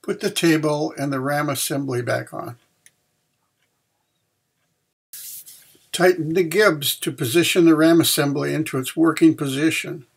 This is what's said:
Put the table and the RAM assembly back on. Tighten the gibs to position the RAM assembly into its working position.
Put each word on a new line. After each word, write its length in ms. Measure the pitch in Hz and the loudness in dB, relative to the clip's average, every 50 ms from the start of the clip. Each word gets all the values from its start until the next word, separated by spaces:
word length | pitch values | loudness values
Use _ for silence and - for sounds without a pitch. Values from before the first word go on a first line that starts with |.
Put 200 | _ - 196 - | _ -8 -8 -4
the 100 | - 196 | -6 -6
table 640 | - - - 165 156 156 147 151 151 147 156 160 - | -4 0 2 2 2 2 2 0 -2 -2 -4 -6 -6
and 140 | - 139 143 | -6 -6 -4
the 80 | 139 135 | -4 -4
RAM 300 | 131 139 143 147 151 147 | -4 -2 -2 -2 -2 -4
assembly 520 | 139 127 - - 151 139 139 135 127 123 | -4 -4 -4 -4 -4 -6 -4 -4 -4 -4
back 320 | 120 120 120 123 120 - - | -4 -4 -4 -4 -6 -10 -12
on. 220 | - - 117 120 _ _ _ _ _ _ _ _ _ _ _ _ _ _ _ _ _ _ _ _ _ _ _ _ _ _ _ _ _ _ _ _ _ _ _ _ _ _ _ _ _ _ _ _ _ _ _ _ _ _ _ - - - - - - - - - - _ _ _ _ _ _ | -12 -12 -12 -14 _ _ _ _ _ _ _ _ _ _ _ _ _ _ _ _ _ _ _ _ _ _ _ _ _ _ _ _ _ _ _ _ _ _ _ _ _ _ _ _ _ _ _ _ _ _ _ _ _ _ _ -20 -18 -16 -16 -16 -18 -18 -20 -20 -20 _ _ _ _ _ _
Tighten 420 | - - 175 180 180 175 156 151 160 | -4 2 2 2 2 2 -4 -2 0
the 100 | 190 180 | -2 -2
gibs 520 | 160 156 202 214 202 160 147 139 123 - - | 0 2 2 2 2 2 0 -4 -6 -6 -4
to 120 | - 170 | -6 -8
position 540 | 135 - 147 117 123 175 165 - - 196 170 | -6 -4 -6 0 2 2 2 2 2 4 6
the 100 | 165 160 | 6 6
RAM 240 | 151 160 160 170 170 | 6 6 6 6 4
assembly 540 | 156 - - - 147 143 139 143 143 143 143 | 4 2 2 0 0 -2 -2 -2 -4 -4 -2
into 240 | 147 156 - - | -4 -4 -4 -4
its 180 | 135 131 - - | -6 -6 -6 0
working 400 | 165 165 165 156 - 170 160 139 | 2 2 2 4 6 6 4 6
position. 720 | 156 151 139 131 135 156 160 156 - - - 120 - 123 _ _ | 4 -4 -4 -2 0 0 0 0 -2 -6 -8 -12 -12 -14 _ _